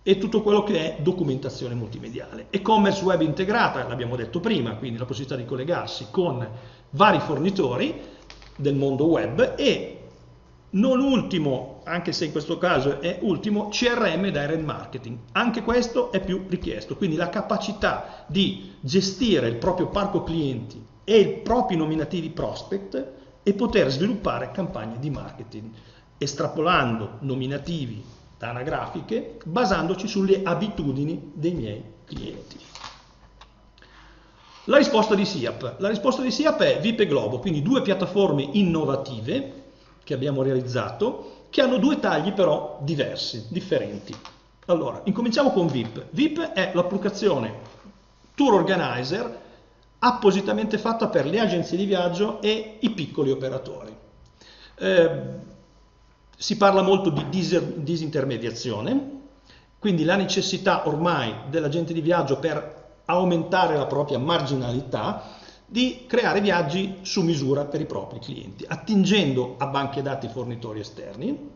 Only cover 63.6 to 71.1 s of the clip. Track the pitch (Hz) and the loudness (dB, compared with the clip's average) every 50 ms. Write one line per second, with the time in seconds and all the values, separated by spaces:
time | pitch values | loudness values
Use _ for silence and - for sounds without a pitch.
63.6 | 180 170 156 147 135 - 139 143 147 - 139 127 131 156 170 160 147 127 139 131 | 4 4 4 0 0 0 0 0 0 0 0 -2 2 2 2 0 2 0 0 -2
64.6 | 123 120 120 131 131 - - 113 107 170 214 - - - - - - - - - | 0 -2 -2 -4 -4 -4 -4 -2 -2 -2 -4 -6 -8 -14 -18 -20 -20 -20 -20 -20
65.6 | _ _ - 233 254 254 240 - - - - 240 226 175 156 208 202 208 180 175 | _ _ 0 0 0 0 -2 -6 -4 0 2 2 4 4 2 4 4 4 4 2
66.6 | 170 147 160 190 196 190 - - - - - 208 170 165 165 143 139 131 139 143 | 2 0 0 -2 -2 -2 -6 -10 -8 -2 0 2 2 2 2 2 2 2 2 2
67.6 | 143 143 - 156 151 - - 101 98 - 117 110 - 143 135 123 - 95 - - | 0 -2 -4 -4 -4 -4 -6 -8 -8 -8 -12 -12 -12 -12 -12 -12 -12 -14 -14 -14
68.6 | - - - - - - 214 196 190 190 208 208 170 139 131 127 123 123 - - | -8 -8 -8 -6 -2 2 4 4 6 6 6 4 4 4 2 0 -2 -2 -4 -6
69.6 | 139 135 135 139 139 127 - 147 131 139 135 120 - 113 - 127 120 120 117 110 | -4 -2 0 -2 -2 -2 -4 -4 -4 -4 -4 -4 -6 -8 -8 -8 -8 -8 -8 -10
70.6 | 113 113 107 107 101 - - - - - | -10 -10 -10 -10 -10 -10 -12 -14 -14 -14